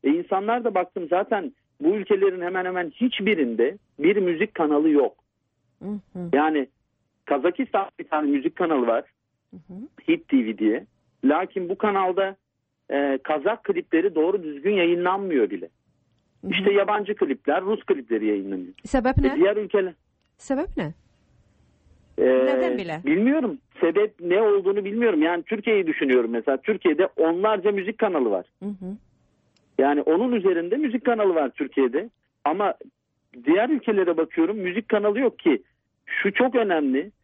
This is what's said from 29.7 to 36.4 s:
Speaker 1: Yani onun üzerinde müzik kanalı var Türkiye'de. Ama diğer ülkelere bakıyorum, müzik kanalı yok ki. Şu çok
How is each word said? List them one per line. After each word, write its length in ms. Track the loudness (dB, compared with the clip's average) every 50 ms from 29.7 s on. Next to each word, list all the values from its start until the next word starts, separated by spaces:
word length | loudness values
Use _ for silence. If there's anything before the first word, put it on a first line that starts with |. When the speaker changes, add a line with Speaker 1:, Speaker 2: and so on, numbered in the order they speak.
| _ 0
Speaker 1:
Yani 220 | 0 2 0 0
onun 300 | 0 0 0 2 0 0
üzerinde 460 | 0 0 2 2 0 0 -2 -2 -2
müzik 280 | -2 -2 -2 -4 -2 -2
kanalı 300 | 0 0 2 2 2 2
var 140 | 2 0 -2
Türkiye'de. 600 | -4 -6 -8 -4 0 0 0 2 0 -4 -6 -6 _ _ _ _ _ _ _
Ama 280 | -4 -2 0 -2 -4 -4 _ -14 -20 _ _ _ _ _ _ _ _ -20 -6 0
diğer 240 | 2 4 4 4 2
ülkelere 480 | 0 -2 0 0 0 2 2 2 0
bakıyorum, 400 | 0 -2 -2 0 0 0 0 0
müzik 320 | -4 -4 -4 -4 -6 -2 0
kanalı 300 | -2 0 2 0 0 2
yok 200 | 0 -2 -2 0
ki. 240 | 2 2 2 2 -2 _ _ _ _ _ _ _ _
Şu 280 | -8 -8 -2 -2 -2 2
çok 220 | 2